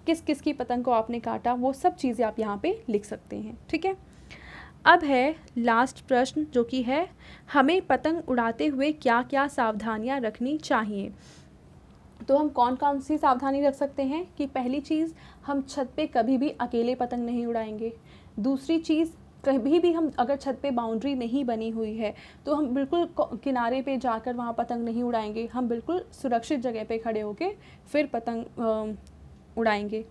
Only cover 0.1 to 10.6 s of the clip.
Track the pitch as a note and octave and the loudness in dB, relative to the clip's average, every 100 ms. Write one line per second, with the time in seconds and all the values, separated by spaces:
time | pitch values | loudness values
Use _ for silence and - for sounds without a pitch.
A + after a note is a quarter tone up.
0.1 | D#4+ - C#4+ D#4 C#4+ B3 B3 B3 A3+ A3+ | 0 0 -2 -2 -2 -2 0 2 2 2
1.1 | A#3 A3+ A3 A#3+ B3 B3+ C4+ F4+ F4+ C4 | -4 -4 -2 0 2 0 2 0 2 0
2.1 | A3+ A3+ A3 G#3+ G3+ E4 A4+ - G#3 G3+ | 2 0 0 -4 0 -2 -2 0 -2 -2
3.1 | G#3+ - G#3 G#3+ A#3 - D#4+ F#4+ F#4+ - | -10 -10 -10 -10 -12 -6 -2 -2 -4 -10
4.1 | - - - - - - - - F4 D#4 | -20 -20 -20 -18 -18 -18 0 8 8 8
5.1 | C4 C4+ D#4+ - - A#3+ A3+ C4 - - | 4 2 0 -8 -2 2 4 2 -2 0
6.1 | B3 C4 - D4+ B3 A#3 B3+ A#3 C#4 F#4 | 2 2 0 -2 0 0 0 0 0 -2
7.1 | - - - - C#4+ C4+ F#4 F4+ B3+ D4+ | -8 -20 -20 0 4 6 4 2 0 2
8.1 | E4 E4 B3 A3+ A#3 D#4 C4+ C#4+ D4+ B3+ | -2 0 0 0 0 0 2 0 0 2
9.1 | A#3 B3 C4+ C#4 C4+ A3+ G#3+ A3 A3 A3+ | 2 2 0 0 0 0 0 -4 -4 -2
10.1 | C#4 A3+ G#3+ B3 D4+ | -2 -2 -2 -4 -4